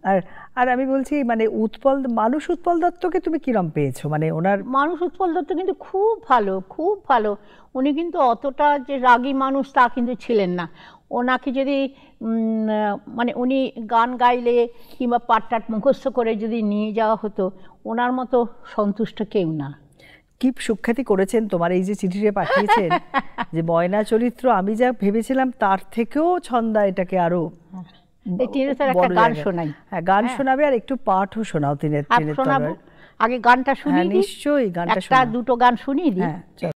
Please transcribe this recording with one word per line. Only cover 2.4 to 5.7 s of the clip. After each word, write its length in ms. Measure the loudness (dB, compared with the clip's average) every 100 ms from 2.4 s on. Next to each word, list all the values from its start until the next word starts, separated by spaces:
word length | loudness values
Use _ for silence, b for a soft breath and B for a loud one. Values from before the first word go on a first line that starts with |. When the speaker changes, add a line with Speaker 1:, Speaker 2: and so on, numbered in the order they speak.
| -2
Speaker 1:
উৎপল 300 | -4 0 0
দত্তকে 400 | 0 -2 -4 -2
তুমি 200 | -2 -4
কিরম 300 | -2 -2 0
পেয়েছো? 400 | -2 -2 -2 -4
মানে, 220 | -2 -2
ওনার 320 | 0 0 0
Speaker 2:
মানুষ 380 | 0 0 0 -2
উৎপল 320 | -4 -2 -2
দত্ত 160 | -2 -2
কিন্তু 200 | -4 -2